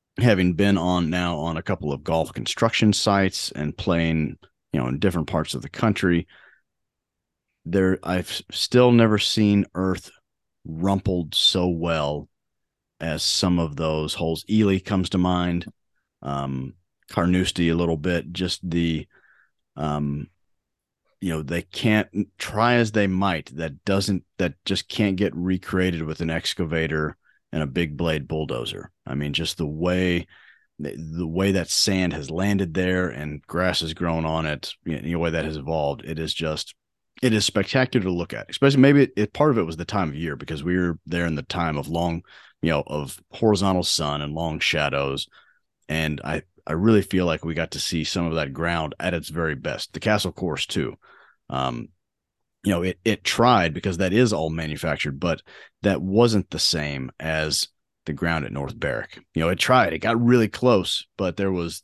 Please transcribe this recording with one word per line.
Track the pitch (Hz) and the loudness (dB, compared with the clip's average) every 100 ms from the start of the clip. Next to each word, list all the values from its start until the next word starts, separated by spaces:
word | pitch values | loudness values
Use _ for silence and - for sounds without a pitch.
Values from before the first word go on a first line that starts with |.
| _ - | _ 2
having | 117 98 90 | 4 6 4
been | 82 101 98 | 4 4 4
on | 87 90 82 | 4 2 2
now | 90 87 82 | 0 -2 -2
on | 82 80 | -2 -4
a | |
couple | - 92 76 | -4 -4 -4
of | 69 | -4
golf | 78 82 78 | -2 0 -2
construction | - - - 117 - 107 | -4 -8 0 0 4 4
sites | 98 - 98 95 - - | 4 2 4 2 -2 -8
and | - 76 - | -6 -6 -4
playing, | - 85 82 80 76 - _ _ _ | 0 2 2 0 -2 -6 _ _ _
you | 76 | -2
know, | 62 | -2
in | 71 | 0
different | 95 87 76 | 0 0 -2
parts | 80 80 | -2 -2
of | 65 | -6
the | 71 | -10
country, | - 113 101 95 85 - - - _ _ _ _ _ _ _ _ _ _ _ | -2 0 2 2 2 0 -14 -20 _ _ _ _ _ _ _ _ _ _ _
there, | 80 95 92 92 | -2 2 4 2
I've | - 92 87 - - | 0 -2 -2 -8 -8
still | - - 123 123 | -6 4 6 8
never | 120 113 107 | 8 8 4
seen | - - 104 101 - | 2 2 4 4 2
earth | 90 95 87 - _ _ _ _ _ | 0 -2 -2 -6 _ _ _ _ _
rumpled | 80 80 95 98 - 90 78 | -14 -2 0 0 0 -2 -2
so | - - 92 90 | 0 0 2 0
well | 85 85 80 73 73 - _ _ _ _ _ _ _ | 0 -2 0 0 -4 -8 _ _ _ _ _ _ _
as | 82 78 | -6 -4
some | - - 90 87 | -2 0 2 2
of | 82 71 | 0 -2
those | 80 78 76 | -2 -2 -4
holes. | - 82 80 - | -4 -4 -4 0
Ely | 107 104 95 | 2 4 2
comes | - 98 90 | 0 -2 0
to | 92 | 0
mind, | 90 90 87 87 - - _ _ _ _ | 2 0 0 -4 -6 -18 _ _ _ _
um, | - 69 69 65 65 - _ _ _ | -8 -6 -6 -6 -8 -14 _ _ _
Carnoustie | - 90 90 92 - 85 | 0 2 2 0 0 0
a | 85 | 2
little | 85 82 | 0 0
bit, | 87 87 78 | -2 -2 -4
just | 90 90 - 90 | -6 -4 -4 -2
the, | 85 85 80 - _ _ _ _ _ _ 71 | 0 0 -2 -6 _ _ _ _ _ _ -6
um, | 76 76 73 73 - _ _ _ _ _ _ _ _ _ | -4 -2 -2 -4 -10 _ _ _ _ _ _ _ _ _
you | 92 | -4
know, | 80 | -4
they | 71 85 | -4 -6
can't | - - 113 107 - 95 101 _ | -6 -2 2 2 0 -4 -6 _
try | - 104 117 | -8 0 2
as | 120 117 | 4 2
they | 107 101 | 2 2
might. | 92 98 82 - | 2 0 -2 -6
That | 71 80 71 | -8 -8 -6
doesn't, | - 98 98 92 - - | 0 0 0 -4 -6 -4
that | 87 - | -4 -2
just | - 95 - | -4 -4 -4
can't | - 104 92 | 0 0 2
get | 98 85 | -2 0
recreated | 90 92 - 92 92 85 | -2 -2 -2 0 0 0
with | 78 78 | -6 -4
an | 82 | -4
excavator | 80 - - 82 80 80 78 76 - _ _ _ | -2 -4 -4 -2 -2 -2 -2 -4 -6 _ _ _
and | 80 | -4
a | 73 | -2
big | 67 82 73 | -2 -2 -2
blade | 82 78 65 | -2 -2 -4
bulldozer. | 78 76 60 58 50 50 _ - | -6 -4 -6 -6 -10 -16 _ -8
I | |
mean, | 69 73 | -6 -4
just | 73 82 - | -4 -6 -4
the | 76 | -6
way, | 78 87 90 92 87 82 - - _ _ - | -2 0 2 2 0 -4 -16 -20 _ _ -12
the, | 73 50 | -10 -10
the | 80 82 82 | -10 -6 -4
way | 85 98 | 0 2
that | 95 82 | 2 0
sand | - - 95 90 | 0 2 2 0
has | 80 69 | -2 -6
landed | 82 98 98 92 | -2 0 2 0
there | 82 92 92 90 | 0 0 0 -2
and | 60 76 76 - | -4 -8 -10 -6
grass | 82 92 87 | 0 0 0
has | 82 | -4
grown | 80 85 82 | -4 -2 0
on | 80 80 78 | 0 -2 -2
it, | 76 - - | -4 -8 -12
you | - 76 | -8 -6
know, | |
the | 76 85 | -4 -2
way | 82 | 0
that | 80 | -2
has | 78 78 | -4 -6
evolved, | 69 80 73 69 | -4 -2 -2 -4
it | - 80 | -8 -8
is | 80 | -4
just, | - 80 76 - - _ _ _ - | -2 -2 -4 -8 -16 _ _ _ -2
it | 127 | 2
is | 110 | 2
spectacular | - 104 98 131 127 120 | 2 0 0 0 2 0
to | 92 | 0
look | 87 85 | -2 -4
at, | 55 - | -8 -10
especially | - 139 139 | 2 4 8
maybe | 135 143 | 8 8
it, | 131 - | 4 2
it, | 107 | -4
part | - 151 | 2 2
of | 117 | 4
it | |
was | 82 82 | 0 -4
the | |
time | 85 107 82 | -4 -2 -2
of | |
year | 71 82 69 | -4 -6 -8
because | 71 78 | -8 -6
we | 76 90 | -2 0
were | 87 80 | 0 -2
there | - 87 87 | -4 -2 -2
in | |
the | 73 | -2
time | 69 92 85 73 | -4 -2 -2 -2
of | 71 | -4
long, | 82 87 82 - - - _ | -2 -2 -2 -8 -20 -20 _
you | 85 | 0
know, | 76 - | 0 -2
of | 76 69 - _ | -6 -6 -12 _
horizontal | - 113 101 98 92 | 0 4 4 4 2
sun | 85 - 73 73 | 0 -2 -2 -4
and | 73 | -6
long | 78 82 76 | -4 -4 -2
shadows. | - 80 71 69 69 69 - - _ _ _ _ - | -2 0 0 0 -2 -4 -8 -16 _ _ _ _ -6
And | 78 78 73 | -2 -2 -4
I, | - 78 - _ | -6 -8 -8 _
I | - | -6
really | 80 107 107 | 0 4 4
feel | - 92 90 | 4 0 0
like | 78 | -2
we | 82 | -4
got | 82 82 | -4 -4
to | 73 | -4
see | - 85 | -4 -4
some | 76 90 85 | -2 -2 -2
of | |
that | 80 71 | -2 -4
ground | 71 85 85 78 - | -4 -2 -2 -4 -4
at | 90 | -4
its | 85 76 | -4 -6
very | 78 80 71 | -4 -4 -2
best. | 78 64 - | -6 -8 -8
The | - | -6
Castle | 110 104 90 | 0 0 0
Course | - 90 73 - | -4 -6 -4 -4
too. | - 62 50 _ - - _ _ | -4 -4 -8 _ -20 -20 _ _
Um, | 65 65 58 - _ _ _ _ _ _ _ | -4 -4 -6 -12 _ _ _ _ _ _ _
you | 98 | -2
know, | 87 | 0
it, | 90 - | -2 -2
it | 113 101 | -2 0
tried | - - 120 113 85 | -2 4 6 6 2
because | 73 101 85 | -2 -4 -2
that | 92 | 2
is | 104 123 | 4 4
all | 92 80 | 2 -2
manufactured, | 80 80 76 82 71 76 69 | -4 -6 -4 -4 -4 -4 -4
but | 85 78 - - - _ | -2 -4 -6 -20 -20 _
that | 101 82 | 0 0
wasn't | 92 101 120 107 90 | 0 4 4 4 -2
the | 82 | -2
same | - 80 73 69 65 - | -2 -2 -4 -6 -8 -8
as | 80 78 78 - - _ _ _ - | -4 -2 -2 -2 -6 _ _ _ -10
the | |
ground | 73 85 82 | -4 -2 -2
at | 62 | -4
North | 67 69 - | -6 -8 -6
Berwick. | 76 57 - - _ | -4 -4 -8 -16 _
You | 78 | -2
know, | 82 | 0
it | 90 | 0
tried, | - 127 90 | 4 4 4
it | 80 | 0
got | 110 117 | -2 2
really | 120 123 107 | 4 6 4
close, | - 123 107 92 - - - | 2 4 4 2 -6 -8 -4
but | 95 87 | -4 -2
there | 98 | -2
was, | 92 85 82 | -2 -4 -8